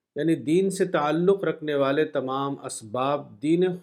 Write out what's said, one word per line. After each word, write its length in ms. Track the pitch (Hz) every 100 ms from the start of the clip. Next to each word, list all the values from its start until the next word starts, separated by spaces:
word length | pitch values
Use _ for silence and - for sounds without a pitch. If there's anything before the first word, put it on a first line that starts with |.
| _ 143
یعنی 200 | 160 151
دین 340 | 120 170 196
سے 160 | 190 180
تعلق 580 | 170 147 160 180 196
رکھنے 320 | 165 151 151 143
والے 300 | 139 143 147
تمام 600 | 143 127 135 139 139 131
اسباب 760 | - 110 120 135 143 - 107
دین 220 | 147 170 180 175